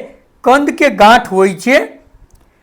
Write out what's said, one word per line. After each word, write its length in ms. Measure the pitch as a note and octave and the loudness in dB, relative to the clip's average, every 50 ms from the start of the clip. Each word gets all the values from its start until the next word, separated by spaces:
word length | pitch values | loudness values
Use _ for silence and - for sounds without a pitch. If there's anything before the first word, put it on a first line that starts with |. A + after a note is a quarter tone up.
| - - - _ _ _ _ _ - | -4 -12 -20 _ _ _ _ _ -2
કંદ 260 | A#3+ C4 C#4+ C#4+ C#4+ | 0 0 0 0 -4
કે 200 | - - D#4 C4+ | -2 -2 -2 -2
ગાંઠ 380 | G#3 F#3 G3+ G#3+ A#3+ A#3+ A#3 - | 2 2 4 4 4 2 0 -2
હોય 260 | F#3+ F#3+ F#3+ G3+ F3+ | -2 -2 -2 -2 -2
છે. 240 | - - A#3+ C4+ D#4 A4 - - - _ _ _ _ _ _ _ _ _ _ _ _ | -4 -2 -2 0 0 -2 -4 -12 -20 _ _ _ _ _ _ _ _ _ _ _ _